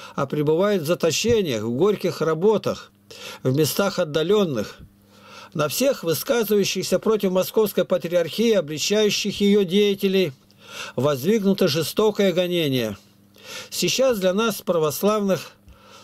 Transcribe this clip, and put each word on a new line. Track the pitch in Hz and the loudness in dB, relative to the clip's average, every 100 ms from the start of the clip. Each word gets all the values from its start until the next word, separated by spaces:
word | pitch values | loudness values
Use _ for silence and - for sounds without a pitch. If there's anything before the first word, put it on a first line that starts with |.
| - - | -12 -6
а | 139 | -4
пребывают | 151 151 160 208 196 | -2 0 2 2 0
в | 143 | 0
заточениях, | 175 170 - 220 226 170 110 | 0 0 0 0 0 0 -2
в | 113 | -2
горьких | 123 202 196 180 - | 0 0 0 -2 -2
работах, | 156 160 208 208 - 95 - _ - - - - | -2 0 2 2 -2 -6 -10 _ -20 -20 -18 -6
в | 131 135 | -2 0
местах | 147 - 196 190 | 0 0 0 0
отдаленных. | 160 151 165 214 180 117 98 - - - - - - - - | -2 0 2 2 2 -2 -6 -10 -20 -20 -20 -20 -20 -20 -10
На | 156 147 | -4 -2
всех | - 269 - | 0 0 0
высказывающихся | 165 143 - 233 214 208 190 190 - 185 | -2 -2 0 0 2 2 0 -2 -2 0
против | 214 214 190 | 2 0 2
Московской | 185 180 226 208 - | 0 0 2 0 0
Патриархии, | 170 180 170 175 160 - 233 | 0 0 0 0 0 0 2
обличающих | 202 147 151 - 208 208 202 208 - | 2 0 -4 0 2 2 0 -4 0
ее | 202 202 | 4 4
деятелей, | 180 202 202 196 196 190 165 - _ _ - - - - | 4 2 2 2 0 0 0 -4 _ _ -20 -16 -10 -2
воздвигнуто | 143 135 156 226 196 190 185 | 0 0 0 2 2 2 2
жестокое | 151 151 - 214 202 196 | 0 -2 0 0 2 0
гонение. | 170 180 175 151 127 110 98 _ _ _ - - - - | 2 0 0 0 0 -2 -6 _ _ _ -20 -18 -16 -10
Сейчас | - 180 - 262 214 | -4 -2 2 0 2
для | 185 | 0
нас, | 196 226 - | 2 0 -2
православных, | - 175 151 - 202 214 202 165 - - - - - - | 0 0 0 0 0 2 0 -2 -4 -20 -20 -20 -20 -20